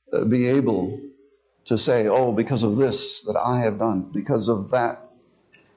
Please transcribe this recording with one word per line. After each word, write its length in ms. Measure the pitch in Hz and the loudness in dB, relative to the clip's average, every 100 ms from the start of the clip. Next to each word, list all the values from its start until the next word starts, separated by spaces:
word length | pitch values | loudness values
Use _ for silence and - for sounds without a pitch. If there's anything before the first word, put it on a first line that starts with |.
| _ | _
uh, 120 | - | -2
be 240 | 107 123 123 | 0 2 2
able 500 | 135 123 101 90 - - - _ _ _ _ - | 2 2 0 -2 -8 -14 -20 _ _ _ _ -2
to 120 | 113 | 0
say, 300 | - 123 107 | 2 2 4
"Oh, 240 | 113 127 | 2 2
because 320 | 107 117 127 | 0 0 0
of 120 | 110 104 | 0 2
this 440 | 135 104 - - | 2 0 -4 -6
that 160 | 107 107 | -4 -2
I 240 | 117 123 | 0 0
have 180 | 117 101 | 0 0
done, 320 | 113 98 92 | -2 -2 -4
because 360 | 104 101 127 104 | -6 -2 0 2
of 220 | 113 98 | 0 0
that, 380 | 123 120 - - _ _ _ _ - _ | -2 -2 -4 -14 _ _ _ _ -20 _